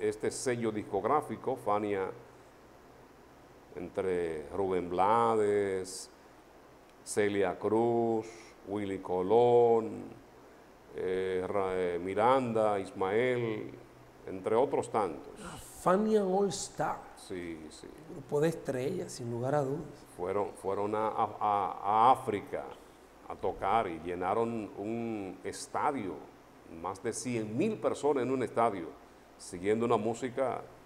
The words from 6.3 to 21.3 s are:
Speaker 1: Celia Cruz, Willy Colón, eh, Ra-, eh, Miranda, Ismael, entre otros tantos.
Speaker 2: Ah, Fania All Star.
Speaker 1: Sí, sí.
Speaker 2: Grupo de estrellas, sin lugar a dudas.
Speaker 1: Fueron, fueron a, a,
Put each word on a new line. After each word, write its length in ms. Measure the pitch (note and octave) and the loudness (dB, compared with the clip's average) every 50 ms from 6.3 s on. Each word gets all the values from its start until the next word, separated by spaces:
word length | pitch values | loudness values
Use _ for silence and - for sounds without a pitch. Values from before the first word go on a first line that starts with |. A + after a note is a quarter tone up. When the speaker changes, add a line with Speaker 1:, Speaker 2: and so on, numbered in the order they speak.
| - - - - - - - - - - - - - - - | -20 -20 -20 -20 -20 -20 -20 -20 -20 -20 -20 -20 -20 -20 -12
Speaker 1:
Celia 520 | - - A2 G#2 G2+ G2+ G2+ F#2+ F2+ E2+ - | -4 0 2 2 2 2 2 2 2 0 -2
Cruz, 680 | - G#2 G#2+ A2+ A#2 A#2+ A#2 A#2 A#2 A#2 A2+ A2 G#2+ - - - - - - - - F#2 | 0 2 2 4 4 4 2 2 2 2 0 0 -2 -6 -12 -16 -20 -20 -20 -18 -10 -6
Willy 320 | G2 G#2 G2+ G2 G2 F#2 | -4 -4 -2 -4 -4 -6
Colón, 1040 | F#2+ - F2+ F#2 F2+ F#2+ A2 A#2 A#2+ A#2+ A#2+ A#2+ A#2+ A#2 A#2 A2+ A2 G#2 G2+ G2 G2 - - - - - - - - - - - - - - - - - - D#2 | -4 -2 -2 0 2 6 6 6 8 8 8 8 8 8 6 4 2 -2 -6 -8 -10 -12 -14 -18 -20 -20 -20 -20 -20 -20 -20 -20 -20 -20 -20 -20 -20 -14 -8 -4
eh, 480 | E2+ F#2 F#2 F#2 F#2 F#2+ F#2 F#2 F2+ F#2 | -2 -2 0 0 0 0 0 -2 -2 0
Ra-, 240 | G2 G2+ F#2+ F#2+ F#2 | 0 0 0 0 0
eh, 260 | F#2 F#2 F2 F2 E2+ F2 | 0 0 0 -2 -2 -4
Miranda, 720 | F#2+ F#2+ G2+ G#2+ B2 C3 C3+ B2+ A#2 A2+ A2+ G#2+ G#2+ G#2 G2 | -2 0 2 4 6 4 4 2 2 2 2 2 2 2 0
Ismael, 920 | F#2+ F#2+ - G2 F#2+ F#2+ G2+ A2+ B2 B2+ B2 A#2+ A#2+ A2+ G#2+ A2 A2 - - - - - - - - - - - - - | -2 -6 -4 -2 -2 2 2 4 4 2 2 0 -2 -2 -4 -6 -8 -10 -12 -16 -18 -20 -20 -20 -20 -20 -20 -18 -14 -12
entre 280 | F#2 F#2+ F#2 G#2+ A2 A2+ | -10 -6 -2 2 4 4
otros 340 | C#3 - - C3 - - | 4 4 2 -2 -2 0
tantos. 420 | - A2+ G2+ F2 D2 C2 - - - - | 2 2 2 2 -2 -6 -10 -14 -16 -14
Speaker 2:
Ah, 160 | - - - - | -14 -14 -14 -14
Fania 680 | - - - - - E3+ F#3 G3+ G#3+ G#3+ A3 G#3+ G3+ | -14 -16 -16 -2 2 4 4 4 4 4 4 4 4
All 240 | F#3 F#3 G3+ G3+ F#3+ | 4 2 2 2 2
Star. 580 | - - - - - - D3+ D#3+ - - - - - | 0 -4 -8 -8 -4 -2 -2 -2 -2 -6 -10 -16 -18
Speaker 1:
Sí, 440 | - - - G2 F2+ F2 E2+ E2 D#2 D#2+ D#2 | -20 -14 -10 -8 -8 -8 -8 -8 -10 -12 -14
sí. 180 | - - - - - - - - | -16 -16 -18 -18 -18 -18 -16 -14
Speaker 2:
Grupo 300 | - - - - D3 D3 | -14 -14 -8 -2 0 2
de 80 | D3+ E3+ | 2 2
estrellas, 600 | E3 - - - B2+ B2+ B2+ D3+ - - F3 F3 | 2 0 -4 -4 -4 -2 -2 -2 -2 -4 -6 -8
sin 180 | - - B2 A#2+ | -8 -8 -6 -4
lugar 240 | A#2 A#2 B2 C3 D3 | -4 -2 -2 0 0
a 80 | D3 | 0
dudas. 240 | C#3 C3 C#3+ E3 D#3 - - - - - - - | 0 0 -2 -4 -6 -10 -14 -18 -20 -20 -8 -6
Speaker 1:
Fueron, 340 | F2+ F#2 F#2+ G#2 G2 - - | -4 -2 0 0 0 -2 -4
fueron 420 | - - F#2 G2 G2+ G2+ G#2 G#2+ | -6 -4 -2 0 0 0 0 0
a, 140 | G#2+ A2 G#2+ | 2 0 0
a, 200 | - - A2+ G#2 | 2 0 0 0